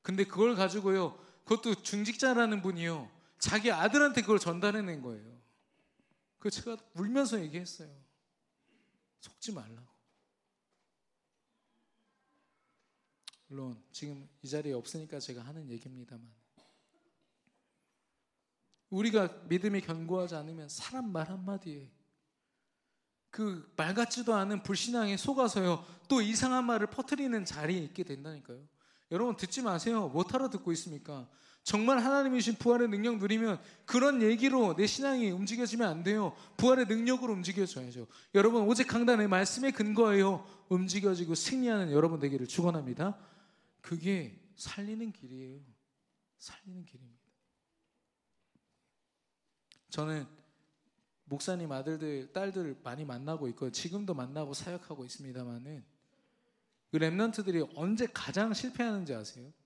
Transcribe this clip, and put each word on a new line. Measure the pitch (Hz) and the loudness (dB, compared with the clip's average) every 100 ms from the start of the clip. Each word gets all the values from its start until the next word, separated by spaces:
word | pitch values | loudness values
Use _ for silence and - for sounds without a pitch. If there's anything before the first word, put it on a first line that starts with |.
근데 | - 196 | -4 -2
그걸 | 196 180 226 202 | 0 4 4 4
가지고요, | 190 196 196 190 170 - - _ | 0 2 2 2 0 -6 -20 _
그것도 | - 220 233 196 | -2 0 2 -2
중직자라는 | - 208 214 226 262 240 226 208 | -2 -2 -2 2 4 4 2 0
분이요, | 185 175 165 160 113 - _ _ | -2 -2 -4 -4 -8 -18 _ _
자기 | - 214 226 | 0 2 2
아들한테 | 170 202 285 294 247 | 2 4 6 6 4
그걸 | 208 208 | 4 4
전달해낸 | 175 170 202 214 190 156 | 4 0 0 0 -4 -6
거예요. | 123 107 110 120 _ _ _ _ _ _ _ _ _ _ | -10 -12 -16 -20 _ _ _ _ _ _ _ _ _ _
그래서 | 208 - | -6 -6
제가 | 233 226 - | -8 -10 -12
울면서 | 170 202 262 262 220 | -6 0 0 0 -2
얘기했어요. | 156 160 180 - 151 139 135 _ _ _ _ _ _ _ _ _ _ _ | -4 -8 -10 -14 -18 -20 _ _ _ _ _ _ _ _ _ _ _ _
속지 | - _ - | -20 _ -10
말라고. | 180 110 117 123 _ _ _ _ _ _ _ _ _ _ _ _ _ _ _ _ 226 _ 233 233 _ _ _ 277 285 269 _ _ _ _ _ _ _ - _ _ | -10 -12 -20 -20 _ _ _ _ _ _ _ _ _ _ _ _ _ _ _ _ _ _ _ _ _ _ _ _ _ _ _ _ _ _ _ _ _ -20 _ _
물론 | 139 131 113 _ | -10 -10 -10 _
지금 | - 147 143 139 _ | -12 -12 -12 -16 _
이 | 131 | -8
자리에 | 151 147 | -6 -4
없으니까 | 123 - 160 156 147 | -6 -6 -12 -12 -12
제가 | 131 120 | -10 -12
하는 | 120 160 143 | -14 -14 -12
얘기입니다만, | 117 131 127 120 117 117 110 _ _ _ _ _ _ _ _ _ _ _ _ _ _ _ _ _ _ _ _ _ _ _ _ _ | -14 -14 -18 -18 -20 -20 _ _ _ _ _ _ _ _ _ _ _ _ _ _ _ _ _ _ _ _ _ _ _ _ _ _
우리가 | 190 220 214 180 - - | -2 2 2 2 -4 -2
믿음이 | 175 208 196 | 0 2 -2
견고하지 | 180 165 165 185 180 160 | -2 -8 -4 -4 -4 -8
않으면 | 151 160 147 | -10 -12 -12
사람 | - - 254 233 | -12 -10 -8 -6
말 | 170 156 | -4 -6
한마디에, | 190 185 196 180 147 135 _ _ _ _ _ _ _ _ _ _ _ _ _ _ | -6 -6 -8 -8 -14 -16 _ _ _ _ _ _ _ _ _ _ _ _ _ _
그 | - 214 175 147 - | -4 -4 -4 -8 -4
말 | 160 202 | -2 0
같지도 | 233 240 233 214 | 0 -2 0 2
않은 | 196 208 | 2 -2
불신앙에 | - 196 233 240 208 196 | -2 -4 -2 0 0 0
속아서요, | - 269 240 202 185 165 - - _ | 0 2 2 2 2 0 -4 -20 _
또 | 262 | 2
이상한 | 214 226 254 254 240 | 4 2 2 2 2
말을 | 220 208 | 0 0
퍼뜨리는 | - 262 294 269 226 | -4 -4 -2 0 -2
자리에 | 175 151 151 185 | -4 -4 -2 -2
있게 | 151 - | -2 -6
된다니까요. | 175 135 147 151 135 123 147 _ _ _ _ | -8 -8 -10 -14 -16 -20 -20 _ _ _ _
여러분, | 170 240 220 | -2 0 -2
듣지 | 185 - | -6 -2
마세요. | 240 170 226 226 170 | -2 0 0 0 0
못 | 139 180 262 | 0 0 0
알아듣고 | 262 196 175 | 0 -4 -4
있습니까? | 165 180 147 - 139 120 _ _ _ | -4 -6 -12 -12 -12 -14 _ _ _
정말 | - 208 226 269 | -2 2 6 6
하나님이신 | 247 277 269 254 226 220 | 4 4 4 2 0 2
부활의 | 240 240 240 | 4 6 4
능력 | 202 226 220 | 2 0 0
누리면 | 196 220 226 175 - - - | 0 2 0 -2 -6 -20 0
그런 | 247 277 269 | 4 4 6
얘기로 | 214 226 269 262 208 160 | 4 6 4 6 4 4
내 | 202 | 2
신앙이 | - 277 262 214 | 2 0 2 0
움직여지면 | 180 196 233 233 226 214 | 0 -4 -2 -2 0 0
안 | 160 | 0
돼요. | 175 214 185 - - - | 0 0 0 -4 -14 4
부활의 | 247 262 220 | 6 6 6
능력으로 | 220 233 254 254 | 2 2 2 0
움직여져야죠. | 196 175 190 185 131 127 123 113 - - | -2 -2 -2 -2 -4 -10 -12 -14 -16 2
여러분, | 196 208 233 | 6 6 6
오직 | 208 226 - | 4 4 4
강단의 | 220 240 233 208 | 4 6 6 6
말씀에 | 185 190 - 269 | 4 2 0 0
근거하여 | 269 208 214 220 202 196 180 - - _ | 2 0 4 6 6 4 2 -6 -20 _
움직여지고 | 180 185 196 196 180 170 165 | 0 2 0 2 0 0 -2
승리하는 | - 262 247 214 175 | 0 0 2 2 4
여러분 | 143 165 160 | 4 4 2
되기를 | 139 135 123 | -2 -2 -2
축원합니다. | - 175 165 127 120 185 202 - - _ _ _ _ | 0 0 0 -4 -4 -4 -4 -14 -20 _ _ _ _
그게 | - 165 175 190 127 95 _ - | -8 -4 -2 -2 -4 -14 _ -14
살리는 | - - 202 220 226 | -12 -8 -8 -6 -8
길이에요. | - 127 127 131 139 135 _ _ _ _ _ _ _ | -10 -16 -14 -14 -16 -20 _ _ _ _ _ _ _
살리는 | - - 196 180 165 | -20 -20 -16 -16 -16
길입니다. | 127 123 120 _ _ _ _ _ _ _ _ _ _ _ _ _ _ _ _ _ _ _ _ _ _ _ _ _ _ _ | -20 -20 _ _ _ _ _ _ _ _ _ _ _ _ _ _ _ _ _ _ _ _ _ _ _ _ _ _ _ _
저는 | - 156 156 - - _ _ _ _ _ _ _ _ - | -6 -4 -4 -6 -16 _ _ _ _ _ _ _ _ -10
목사님 | 143 - 180 160 | -6 -4 -4 -4
아들들, | 135 139 160 156 139 131 | -4 -4 -4 -4 -6 -6
딸들 | 185 196 190 160 131 | -4 -4 -4 -6 -6
많이 | 123 131 151 | -10 -8 -8
만나고 | 123 143 160 131 | -8 -6 -4 -4
있고 | 117 127 | -4 -6
지금도 | - 170 196 202 147 | -4 -6 -6 -4 -4
만나고 | 127 147 143 | -6 -6 -6
사역하고 | 139 180 175 - 143 123 | -8 -8 -10 -12 -14 -12
있습니다마는, | - 135 127 123 120 131 151 - _ _ _ _ _ _ _ _ _ _ | -14 -12 -10 -10 -10 -12 -16 -18 _ _ _ _ _ _ _ _ _ _
그 | 160 | 2
렘넌트들이 | 160 180 226 220 196 170 143 - | 2 2 0 0 0 0 0 -2
언제 | 175 220 233 | 0 0 0
가장 | - - 185 220 | -4 -4 0 0
실패하는지 | 208 254 254 233 208 160 | 0 -4 -2 -2 -2 -4
아세요? | 117 104 123 131 _ | -6 -8 -14 -20 _